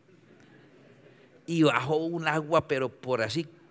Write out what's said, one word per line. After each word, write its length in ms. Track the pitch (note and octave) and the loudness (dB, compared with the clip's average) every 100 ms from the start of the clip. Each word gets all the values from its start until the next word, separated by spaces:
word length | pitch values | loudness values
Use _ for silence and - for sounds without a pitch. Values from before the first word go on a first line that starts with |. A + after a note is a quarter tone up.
| _ - - - - - - - - - - - - - - | _ -20 -20 -20 -20 -20 -20 -20 -20 -20 -20 -20 -20 -16 -4
Y 160 | E3+ | 2
bajó 340 | D3+ A#2+ C3 D#3 | 4 4 0 -2
un 300 | E3 E3+ D#3+ | -2 -4 -2
agua, 400 | D#3 D3 D#3+ - | -2 0 0 2
pero 220 | C3+ C3 | -2 -2
por 320 | - B2+ B2 | -6 -4 -2
así, 260 | A2 C3 E3+ - - | -2 -4 -6 -12 -20